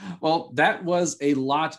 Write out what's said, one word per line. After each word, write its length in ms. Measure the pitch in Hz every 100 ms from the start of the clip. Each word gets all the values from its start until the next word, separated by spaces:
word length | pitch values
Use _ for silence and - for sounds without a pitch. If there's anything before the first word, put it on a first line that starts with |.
| 190 170
Well, 320 | 156 165 165
that 300 | 127 175 -
was 320 | 175 175 170 -
a 140 | 143
lot 420 | 139 135 147 160